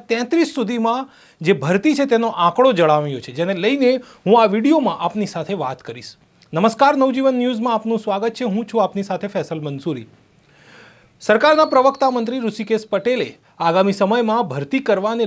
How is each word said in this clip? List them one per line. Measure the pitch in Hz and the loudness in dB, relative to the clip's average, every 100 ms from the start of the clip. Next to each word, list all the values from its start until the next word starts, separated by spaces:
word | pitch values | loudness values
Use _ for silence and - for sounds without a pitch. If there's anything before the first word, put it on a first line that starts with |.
| - | -2
તેત્રીસ | 233 240 330 330 277 | -4 0 0 0 -2
સુધીમાં | 214 240 226 247 269 - _ _ | -4 -2 -2 -2 -6 -16 _ _
જે | 160 165 139 | 0 0 0
ભરતી | 190 294 285 | 0 2 0
છે | 277 | 2
તેનો | 226 226 - 170 | 0 0 0 0
આંકડો | 170 262 190 | 4 4 4
જણાવ્યો | 156 151 147 127 | 4 2 0 -6
છે, | - 123 | -8 -4
જેને | 175 190 202 | -4 -2 -2
લઈને | 277 254 254 - - 180 | 2 2 0 -4 -6 2
હું | 233 | 4
આ | 220 | 4
વીડિયોમાં | 214 277 320 226 160 | 2 2 2 0 -2
આપની | 170 208 196 | -4 -4 -6
સાથે | 175 156 196 | -6 -6 -6
વાત | 131 131 - | -6 -8 -12
કરીશ. | 120 - - _ _ _ | -16 -18 -20 _ _ _
નમસ્કાર, | 156 214 220 277 294 | 0 0 4 4 4
નવજીવન | 269 254 269 254 | 2 2 0 0
ન્યૂઝમાં | 247 226 240 220 | -2 -2 -2 -2
આપનું | 220 226 220 | -2 -4 -2
સ્વાગત | 196 233 226 | -2 -4 -4
છે. | 247 196 | -4 -4
હું | 220 | -2
છું | 226 | -2
આપની | 185 196 196 | -2 -2 -6
સાથે | 185 202 196 | -6 -6 -6
ફેસલ | 151 160 | -6 -8
મંસૂરી. | 151 139 165 131 110 _ _ _ _ _ - - - _ _ _ | -8 -6 -6 -6 -10 _ _ _ _ _ -20 -20 -20 _ _ _
સરકારના | - 220 294 311 277 262 | 0 4 4 4 4 4
પ્રવક્તા | 269 262 269 247 | 4 2 0 0
મંત્રી | 226 262 226 | -4 -4 -4
ઋષિકેશ | 214 220 220 220 | -6 -4 -4 -2
પટેલે | 196 233 247 123 - _ - | -4 -2 -2 -4 -8 _ -2
આગામી | 165 180 196 196 | 2 2 2 2
સમયમાં | 196 240 226 226 196 | 0 2 0 -2 -2
ભરતી | 135 139 269 269 | -6 -4 -2 0
કરવાને | 196 208 233 | 0 0 -2